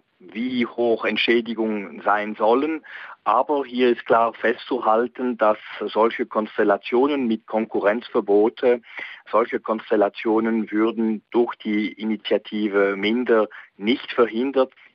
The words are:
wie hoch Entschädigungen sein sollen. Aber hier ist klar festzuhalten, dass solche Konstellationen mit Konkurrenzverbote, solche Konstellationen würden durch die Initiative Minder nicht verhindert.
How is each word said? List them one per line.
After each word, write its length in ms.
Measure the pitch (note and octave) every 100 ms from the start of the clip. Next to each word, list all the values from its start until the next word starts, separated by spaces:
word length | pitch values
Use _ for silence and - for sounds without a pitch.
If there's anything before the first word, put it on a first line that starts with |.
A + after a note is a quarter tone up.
| _ _
wie 480 | F2+ G#2 B2+ B2+ A#2
hoch 400 | - A#2+ A2+ A2+
Entschädigungen 960 | G#2+ - A#2+ A#2 A2 A2 G#2+ F#2+ G2
sein 300 | G2+ G#2 G#2 G#2+
sollen. 480 | A2 A#2+ D3+ D#3 - - - -
Aber 400 | - A2 C3 C#3+ C3
hier 260 | B2 B2
ist 160 | A#2 -
klar 260 | A#2 A#2
festzuhalten, 1040 | A2 A2+ A2+ - B2 A2+ A2 A#2+ - B2+ A#2
dass 220 | G#2+ G#2+ - - G#2
solche 320 | G#2 A2+ - -
Konstellationen 1040 | A2+ G#2+ - G#2 G2+ - A#2+ C#3+ C#3+ B2
mit 180 | A2 -
Konkurrenzverbote, 1400 | A2 A2 G#2+ G2 A2+ - B2 G2+ G2+ A2 - C3 A#2+ - - - - -
solche 300 | G#2+ A#2 A2+
Konstellationen 1120 | - A2 - A2 G2+ - A#2 A2 A2+ A2+ G2+
würden 500 | G#2 A2+ A2 A2+ G#2+ -
durch 240 | A#2 A#2+ -
die 340 | A2 G#2 G#2+
Initiative 1040 | - G#2+ G#2 - G#2 - G#2+ G#2 G2 G2 G2
Minder 520 | G2+ A#2 B2 A2+ G#2 - - -
nicht 340 | G2+ C3+ -
verhindert. 600 | - A2+ A2+ C3+ C3+ B2+ _ _